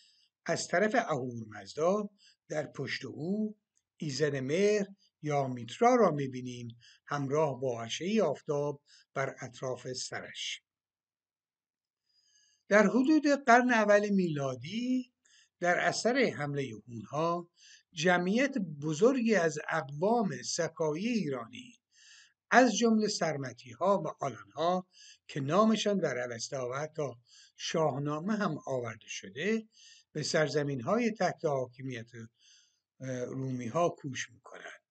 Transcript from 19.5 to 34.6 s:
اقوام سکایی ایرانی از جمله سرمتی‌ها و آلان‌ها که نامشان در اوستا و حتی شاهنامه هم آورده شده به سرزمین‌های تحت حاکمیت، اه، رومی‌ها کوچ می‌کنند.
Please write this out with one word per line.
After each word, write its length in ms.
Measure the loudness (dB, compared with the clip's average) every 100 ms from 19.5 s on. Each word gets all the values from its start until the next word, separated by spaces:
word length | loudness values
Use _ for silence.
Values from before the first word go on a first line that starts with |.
| 0 -4
اقوام 720 | -4 -4 -2 2 2 0 -4
سکایی 640 | -6 -4 -4 -2 -2 -2 0
ایرانی 720 | 0 -2 -4 -8 -14 -18 -20 _ _ -20 -20 _ _ 4
از 240 | 6 6 4
جمله 320 | 4 4 2
سرمتی‌ها 920 | 0 -2 -2 -6 -10 -14 -2 0 0 -2
و 200 | -6 -6
آلان‌ها 640 | -8 -12 -4 0 -2 -4 _ -20 -20 -10
که 140 | -6
نامشان 560 | 0 4 4 4 2 0
در 220 | 0 -2
اوستا 500 | -6 -8 -8 -6 -4
و 40 |
حتی 360 | -6 -6 -4 -6 -6 _ -20 -20 -12
شاهنامه 800 | -4 0 0 0 -2 -2 -2 0
هم 200 | 0 -2 -4
آورده 420 | -4 -6 -10 -14
شده 600 | -14 -12 -6 -2 -2 -4 _ -20 -20 _
به 120 | -8
سرزمین‌های 880 | -2 0 2 0 -2 -2 0 0 0
تحت 340 | 0 -2 0 -2
حاکمیت، 640 | -2 -4 -8 -10 -10 -12 -16 -18 _ _ _ _ _ _ -14
اه، 260 | -8 -6 -6
رومی‌ها 640 | -6 -6 -6 -4 0 0
کوچ 400 | -2 -10 -8 -10
می‌کنند. 540 | -14 -20 -18